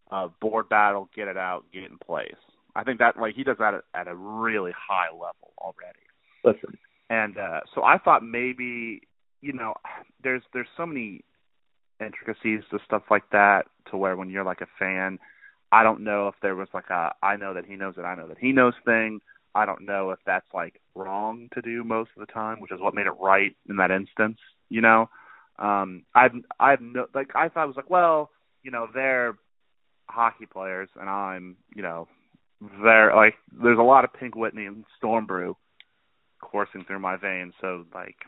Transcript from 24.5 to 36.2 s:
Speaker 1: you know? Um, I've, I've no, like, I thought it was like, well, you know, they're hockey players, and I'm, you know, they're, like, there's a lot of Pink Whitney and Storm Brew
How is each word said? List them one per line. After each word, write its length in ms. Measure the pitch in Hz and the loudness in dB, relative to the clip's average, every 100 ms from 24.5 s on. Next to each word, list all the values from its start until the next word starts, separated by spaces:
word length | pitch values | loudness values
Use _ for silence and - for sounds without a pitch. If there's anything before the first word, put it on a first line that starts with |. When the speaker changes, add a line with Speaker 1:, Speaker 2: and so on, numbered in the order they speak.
| _ _ | _ _
Speaker 1:
you 120 | 113 | 2
know? 300 | 113 113 113 - - - _ - | 6 6 4 -6 -20 -20 _ -8
Um, 460 | 104 101 95 90 _ | -2 -2 -2 -10 _
I've, 180 | 120 127 120 - - | 4 4 2 -14 0
I've 200 | 131 139 | 2 2
no, 280 | 120 123 - | 0 -10 -8
like, 220 | 135 135 | -8 -6
I 140 | 131 160 | -2 -2
thought 160 | 165 | -2
it 20 | 151 | -6
was 100 | 135 | -6
like, 140 | 139 | 0
well, 400 | 180 170 156 147 _ _ _ | 2 4 2 -2 _ _ _
you 80 | 131 | -12
know, 160 | 120 113 | -8 -8
they're 420 | 123 135 127 120 101 _ _ _ _ _ _ - | -4 0 0 0 -6 _ _ _ _ _ _ -12
hockey 380 | 117 117 - - | -2 -2 -2 -16
players, 420 | 95 95 92 95 - | -12 -8 -8 -10 -12
and 120 | 98 | -8
I'm, 460 | 98 95 92 90 90 _ | -6 -6 -10 -14 -20 _
you 80 | 107 | -12
know, 240 | 92 82 82 _ _ _ _ _ 104 98 | -10 -10 -14 _ _ _ _ _ -20 0
they're, 320 | 110 113 107 | 6 8 8
like, 200 | 107 107 - _ | 8 6 4 _
there's 260 | - 120 117 | 0 2 6
a 40 | |
lot 220 | 120 135 | 8 8
of 80 | 123 | 6
Pink 220 | - 123 110 | -6 -14 -8
Whitney 300 | 110 107 101 | -8 -8 -14
and 180 | 104 107 _ | -14 -20 _
Storm 300 | 117 113 104 | -2 -2 -2
Brew 300 | 92 90 92 _ _ - _ _ _ | -6 -6 -10 _ _ -20 _ _ _